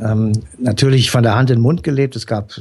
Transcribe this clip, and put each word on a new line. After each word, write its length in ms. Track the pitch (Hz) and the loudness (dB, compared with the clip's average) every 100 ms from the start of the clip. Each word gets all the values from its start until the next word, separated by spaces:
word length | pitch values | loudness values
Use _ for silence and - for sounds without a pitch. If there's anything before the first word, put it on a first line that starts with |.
ähm, 280 | 110 110 110 107 - - | -2 0 0 -2 -6 -6
natürlich 540 | 123 104 135 131 113 | -4 0 2 2 2
von 100 | 127 | 2
der 140 | 113 110 | 2 2
Hand 140 | 131 | 2
in 80 | 117 | 2
den 40 | |
Mund 220 | 120 170 | 2 0
gelebt. 320 | 160 139 135 113 | -2 -2 -2 -4
Es 100 | - | -6
gab, 260 | 107 110 - | -6 -6 -12